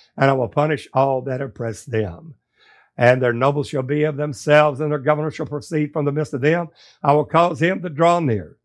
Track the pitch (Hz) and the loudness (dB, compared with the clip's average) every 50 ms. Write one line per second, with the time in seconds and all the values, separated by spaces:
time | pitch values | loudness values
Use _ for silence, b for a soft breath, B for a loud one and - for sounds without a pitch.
0 | b b b b 135 139 135 131 123 110 - 147 147 156 156 - - - - 131 | b b b b 2 2 2 2 0 -2 0 0 0 0 -2 -4 -6 -4 0 0
1 | 135 139 135 131 - 135 127 127 139 127 101 - 120 113 107 - - - 113 110 | 0 2 0 -2 -4 -6 -6 -6 -8 -8 -10 -8 -8 -8 -8 -10 -8 -4 -4 -2
2 | 107 98 82 - 160 165 127 _ _ _ b b b b b b b b b b | -2 -4 -6 -12 -16 -20 -20 _ _ _ b b b b b b b b b b
3 | 123 120 127 127 127 120 117 117 131 139 143 147 135 - - 135 131 127 147 151 | 4 6 6 6 2 0 0 2 2 0 0 0 -4 -4 -4 -6 -4 -4 -2 -2
4 | 147 156 147 135 147 151 139 - - 151 147 151 151 151 135 127 156 147 151 143 | -2 -2 -2 -4 -6 -6 -8 -4 2 4 6 6 6 4 2 -2 -4 -4 -4 -2
5 | 123 147 151 147 156 160 - - 156 - 147 143 - - 170 156 151 147 - 160 | 0 0 0 0 0 -6 -6 -8 -8 -8 -8 -10 -8 -6 -4 -4 -4 -2 -4 -4
6 | 143 147 143 151 151 143 - 127 131 151 165 175 175 165 _ b b b b b | -2 -2 -2 -2 -4 -4 -4 -2 0 2 2 0 -2 -6 _ b b b b b
7 | b 143 147 151 147 - - 165 175 175 165 117 156 175 190 190 165 180 143 135 | b 2 2 2 2 2 2 2 2 2 0 0 0 0 -2 -2 -6 -8 -2 2
8 | 165 170 175 175 165 131 113 101 87 - - _ _ | 2 4 4 2 2 0 -2 -2 -4 -10 -18 _ _